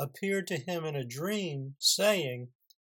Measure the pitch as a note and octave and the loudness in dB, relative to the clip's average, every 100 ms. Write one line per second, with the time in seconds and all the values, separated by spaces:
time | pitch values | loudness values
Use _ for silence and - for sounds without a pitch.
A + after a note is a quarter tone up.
0 | C#3 - G3 G3 F#3 E3+ F3+ E3+ D#3 C#3+ | -6 -2 0 0 0 -4 -2 -2 0 -2
1 | A#2+ B2+ F3+ G#3+ F3+ C#3 C3+ C#3 - - | -4 -4 -2 -2 -2 -4 -6 2 2 6
2 | G#3 G3+ C#3 B2 B2 _ _ - | 4 4 0 -4 -8 _ _ -20